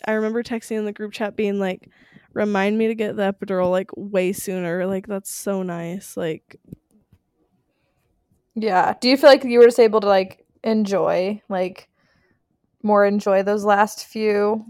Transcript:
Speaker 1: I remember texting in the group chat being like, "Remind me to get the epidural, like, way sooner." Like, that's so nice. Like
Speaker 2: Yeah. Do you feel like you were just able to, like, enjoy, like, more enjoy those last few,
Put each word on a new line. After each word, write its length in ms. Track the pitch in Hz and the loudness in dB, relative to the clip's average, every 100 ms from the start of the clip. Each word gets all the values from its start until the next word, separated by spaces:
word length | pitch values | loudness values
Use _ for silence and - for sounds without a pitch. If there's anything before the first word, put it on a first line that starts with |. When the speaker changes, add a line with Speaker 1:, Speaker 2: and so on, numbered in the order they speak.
| - | -4
Speaker 1:
I 60 | |
remember 280 | 220 220 226 | -2 -2 -4
texting 360 | 240 220 - 220 | -6 -8 -8 -6
in 80 | 214 | -6
the 80 | |
group 180 | 208 214 | -8 -12
chat 240 | - 208 208 | -8 -8 -4
being 240 | 208 202 | -2 -2
like, 300 | 190 185 - _ _ - _ | -4 -6 -14 _ _ -20 _
"Remind 440 | - 208 202 196 220 | -4 -2 0 0 0
me 100 | 220 | 0
to 80 | 226 | -2
get 220 | 214 214 | -4 -2
the 160 | 196 | -4
epidural, 360 | 196 196 185 180 | -4 -4 -2 0
like, 180 | 185 190 - | -2 -4 -10
way 340 | 202 202 185 | -4 -2 -2
sooner." 540 | 196 - 185 175 175 185 | -4 -6 -6 -4 -4 -4
Like, 180 | 190 202 | -6 -6
that's 240 | 196 - | -10 -10
so 340 | - - 196 | -10 -6 -4
nice. 520 | 180 170 170 190 - - | -4 -8 -10 -10 -12 -8
Like 400 | 170 160 _ - - - _ 214 _ _ _ _ _ _ _ _ _ _ _ _ _ _ _ 226 | -6 -8 _ -20 -20 -20 _ _ _ _ _ _ _ _ _ _ _ _ _ _ _ _ _ -6
Speaker 2:
Yeah. 380 | 214 185 180 196 | 0 2 2 0
Do 100 | 247 | 0
you 80 | 269 | 6
feel 120 | 302 | 8
like 140 | 277 | 8
you 160 | 262 240 | 6 6
were 60 | 240 | 8
just 140 | 233 | 8
able 200 | 226 214 | 4 4
to, 60 | 202 | 2
like, 380 | 196 190 - _ _ | 2 0 -8 _ _
enjoy, 800 | 226 220 202 190 165 170 185 208 - | -4 -2 0 0 0 0 -2 -6 -6
like, 400 | 190 185 190 - _ _ _ _ _ _ _ _ _ | -4 -4 -8 -20 _ _ _ _ _ _ _ _ _
more 220 | 208 208 202 | 0 4 4
enjoy 380 | 208 202 190 | 2 0 0
those 220 | 196 208 202 | 0 -2 0
last 400 | 202 208 - - | 2 0 -4 -12
few, 580 | 220 214 202 208 220 | -4 -2 0 0 -2